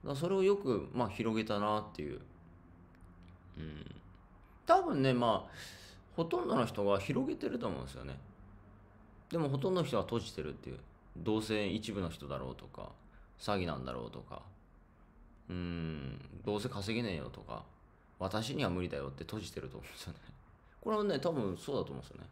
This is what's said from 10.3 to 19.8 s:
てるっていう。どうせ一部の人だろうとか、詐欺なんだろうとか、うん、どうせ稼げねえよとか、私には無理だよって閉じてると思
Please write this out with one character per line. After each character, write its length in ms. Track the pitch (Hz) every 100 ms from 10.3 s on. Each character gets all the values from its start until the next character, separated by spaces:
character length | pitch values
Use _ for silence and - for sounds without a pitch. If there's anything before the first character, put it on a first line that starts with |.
て 80 | -
る 120 | 76
っ 0 |
て 160 | 67 65
い 40 |
う。 60 | - - - - 82
ど 200 | 85 107
う 60 |
せ 240 | 107 107 101
一 240 | 82 -
部 100 | 98
の 80 | 87
人 180 | - 71
だ 100 | 67
ろ 140 | 65
う 40 | -
と 100 | 50
か、 260 | - 50 - - - - -
詐 200 | - 101
欺 60 | 87
な 100 | 69
ん 100 | 64
だ 60 |
ろ 120 | 62
う 80 | 58
と 80 | -
か、 220 | - - - - - - - - - - - - -
う 40 |
ん、 640 | 90 87 85 80 76 67 - - 90 104
ど 100 | 104
う 60 |
せ 80 | 120
稼 300 | 101 98 113
げ 60 | 117
ね 80 |
え 40 | 82
よ 120 | 64
と 120 | 67
か、 220 | 53 57 - - - - - -
私 360 | 95 107 117 147
に 80 |
は 60 | 110
無 120 | 87
理 80 | 90
だ 80 | 71
よ 100 | 69
っ 40 |
て 120 | 67
閉 160 | - 107
じ 120 | 92
て 60 | -
る 80 | 65
と 100 |
思 80 | 64